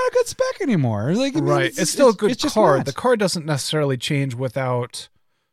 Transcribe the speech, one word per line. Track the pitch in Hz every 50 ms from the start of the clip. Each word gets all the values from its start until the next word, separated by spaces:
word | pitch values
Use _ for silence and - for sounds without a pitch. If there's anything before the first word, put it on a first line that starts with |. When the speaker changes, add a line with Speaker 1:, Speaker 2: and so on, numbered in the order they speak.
| 508 508
Speaker 1:
a | -
good | 494 480 -
spec | - - 508 523 508 -
anymore. | 403 285 226 170 135 120 110 101 104 135 175
Like, | 233 269 277 254 311
I |
mean, | 139 139
Speaker 2:
Right. | 143 143 135 131
Speaker 1:
it's, | - -
Speaker 2:
It's | - -
still | - - 285 247
a |
Speaker 1:
it's, | 220 180
Speaker 2:
good | 208 202
Speaker 1:
it's | 254 -
just | - 294 -
Speaker 2:
card. | 214 214 165 139 135
Speaker 1:
not. | 131 139
Speaker 2:
The | 135
card | - - 254 254 214
doesn't | 208 175 - 180 143
necessarily | 156 151 131 - - 165 156 147 143 135 123
change | - - 156 139 139 135 120
without, | 120 135 131 - 139 131 127 127 123 123 120 - - - - _ _ _ _ _ _ _ _